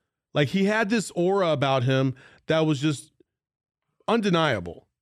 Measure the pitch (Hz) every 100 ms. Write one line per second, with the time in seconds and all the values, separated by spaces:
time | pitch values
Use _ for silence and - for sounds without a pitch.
0 | _ _ _ 143 143 190 196 214 220 233
1 | 180 - 175 196 175 147 139 135 127 135
2 | 135 131 - - - 160 160 147 151 147
3 | - _ _ _ _ _ _ _ _ _
4 | - 226 202 170 160 110 87 - - _